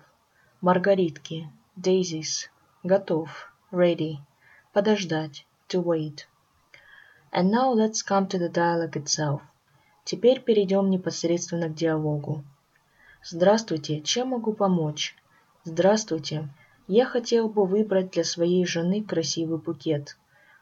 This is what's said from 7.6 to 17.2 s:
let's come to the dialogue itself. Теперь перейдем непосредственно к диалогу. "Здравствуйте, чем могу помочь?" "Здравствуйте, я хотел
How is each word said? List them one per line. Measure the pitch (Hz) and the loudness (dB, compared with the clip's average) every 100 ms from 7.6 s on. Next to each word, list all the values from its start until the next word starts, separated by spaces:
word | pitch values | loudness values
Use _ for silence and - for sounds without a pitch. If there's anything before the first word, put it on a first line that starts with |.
| 262 | 4
let's | 226 220 220 | 4 2 0
come | - 196 190 | 0 0 0
to | 185 | -2
the | 170 | -2
dialogue | 175 170 170 165 160 | 0 2 2 -2 -6
itself. | 143 - 151 143 - _ _ _ _ _ | -4 -2 0 -2 -6 _ _ _ _ _
Теперь | - 180 233 262 | -10 2 4 4
перейдем | - 208 190 196 196 | 4 2 4 4 4
непосредственно | 185 170 160 165 170 - 170 165 | 2 -2 -2 0 0 -2 -4 -4
к | |
диалогу. | 156 165 156 151 147 139 147 - _ _ _ _ _ _ - | -2 0 0 0 -2 -4 -8 -10 _ _ _ _ _ _ -20
"Здравствуйте, | - 165 185 214 - 156 143 151 | -10 2 4 4 2 -6 -4 -6
чем | - 233 254 | -2 -4 -2
могу | 247 214 | -2 -4
помочь?" | 214 196 180 151 147 - - _ _ _ _ | 0 0 2 -2 -4 -8 -10 _ _ _ _
"Здравствуйте, | 165 165 185 214 - 160 - 151 147 - _ _ - | -10 2 4 4 0 -6 -6 -8 -8 -14 _ _ 0
я | 202 | 2
хотел | 254 247 | 2 -2